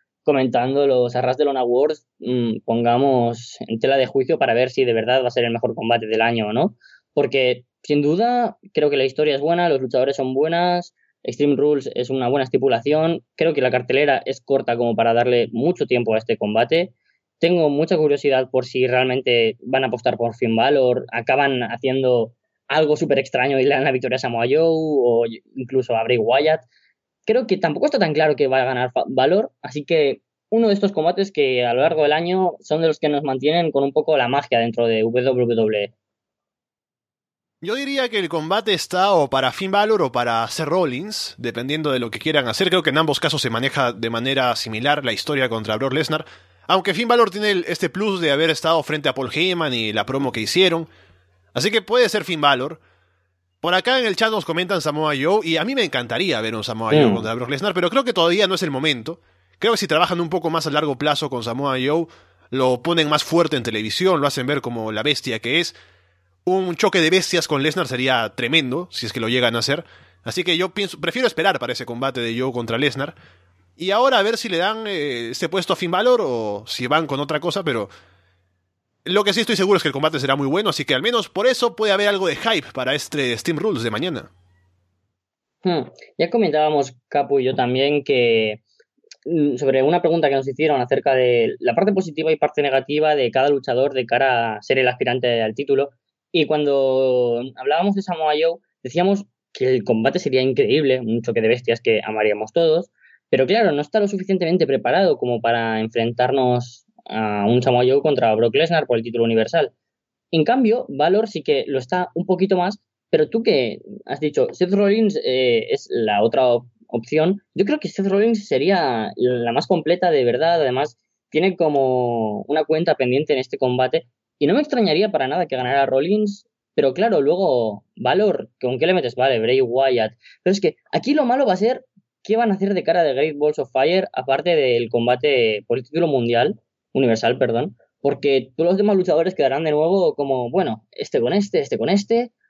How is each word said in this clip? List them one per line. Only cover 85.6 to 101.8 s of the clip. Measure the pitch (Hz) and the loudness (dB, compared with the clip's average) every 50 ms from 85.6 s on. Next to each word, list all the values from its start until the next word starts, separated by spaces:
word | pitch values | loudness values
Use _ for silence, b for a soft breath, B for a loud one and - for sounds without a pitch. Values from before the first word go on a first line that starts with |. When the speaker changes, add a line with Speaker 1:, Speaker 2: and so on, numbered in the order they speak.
| - | -4
Speaker 1:
Hmm. | 185 175 156 123 - - B B B B - | -2 -2 -2 -4 -6 -12 B B B B -4
Ya | 160 170 | -2 0
comentábamos, | - 233 220 165 143 151 151 151 151 147 139 - - _ _ _ | 0 0 0 2 2 2 2 2 2 0 -2 -2 -6 _ _ _
Capu | - 143 143 135 139 139 | -2 -2 0 0 0 0
y | 127 | 0
yo | 127 135 | 0 0
también, | - 131 120 127 127 135 143 147 147 135 | 0 0 0 0 0 0 2 0 0 0
que, | - 139 127 123 117 113 113 113 107 107 107 _ b b b b _ _ _ _ _ - - _ | 0 2 2 2 4 4 2 2 0 -4 -6 _ b b b b _ _ _ _ _ -20 -14 _
mm, | - 170 160 147 147 131 123 | -4 0 0 2 0 0 0
sobre | 147 135 131 131 131 | 0 2 2 4 2
una | 143 170 175 | 2 2 2
pregunta | - 165 165 170 156 143 | 2 2 2 2 2 2
que | 139 | 0
nos | 135 135 135 | 0 -2 -4
hicieron | 135 127 156 156 147 135 | -4 -2 0 0 0 0
acerca | 120 120 139 - - 139 131 | 0 0 -2 0 0 2 2
de | 131 127 123 123 120 113 113 - - | 2 4 4 4 4 2 0 -2 -2
la | - 120 117 | -2 -2 0
parte | 160 196 202 202 | 2 0 2 0
positiva | 190 185 165 147 151 156 160 | 0 -2 -4 -6 -4 -2 0
y | 160 | 0
parte | 151 - 143 - - 143 | 0 0 -2 0 -2 -2
negativa | 143 131 135 131 - 147 151 151 156 151 | 0 0 0 0 0 -2 0 2 2 2
de | 147 127 117 | 2 0 0
cada | 120 131 135 147 | 2 2 2 2
luchador | 147 139 - - 123 123 135 143 139 | 2 0 0 -2 0 0 0 0 0
de | 131 123 | -2 -2
cara | 120 120 123 135 135 127 117 117 113 110 | 0 0 2 2 2 2 2 0 -2 -4
a | 107 - | -6 -4
ser | - 139 131 | -2 0 2
el | 131 127 | 2 0
aspirante | 120 123 135 123 123 127 123 123 117 117 | 0 0 -2 -2 -2 0 0 0 0 0
al | 113 110 110 | 0 -2 -4
título. | - 143 139 139 135 135 - - _ _ _ _ _ _ _ - | -6 -2 0 0 0 0 -2 -6 _ _ _ _ _ _ _ -2
Y | 165 151 | 0 0
cuando | - 156 151 151 143 139 139 135 135 131 131 135 131 127 127 123 120 117 120 123 135 123 - | 2 0 0 0 0 2 2 2 2 2 2 2 2 2 2 2 0 0 -2 -4 -8 -12 -6
hablábamos | 127 135 151 165 180 208 202 | -2 0 0 2 0 0 0
de | 196 190 | -2 -4
Samoa | - 175 160 160 156 151 151 | -4 -4 -2 -2 0 0 0
Joe, | 160 165 170 - _ _ _ _ - | 0 0 -2 -4 _ _ _ _ -14
decíamos | 127 131 165 175 190 202 196 202 - _ _ _ _ | -6 -2 0 2 2 2 0 -2 -8 _ _ _ _
que | - - 127 127 131 | -8 -4 0 0 0
el | 123 101 | 0 2
combate | - 117 110 113 131 - 127 | 0 0 2 2 0 0 0
sería | - 143 127 131 | -2 0 0 0
increíble, | 127 135 127 135 135 104 123 151 151 135 127 127 | 0 2 2 2 2 2 2 2 2 2 0 0
un | 123 110 113 117 | 0 -2 -2 -2
choque | 113 - 110 117 | -2 -2 -2 0
de | 110 110 | 2 2
bestias | 120 123 - - 113 110 | 0 0 0 -2 -2 0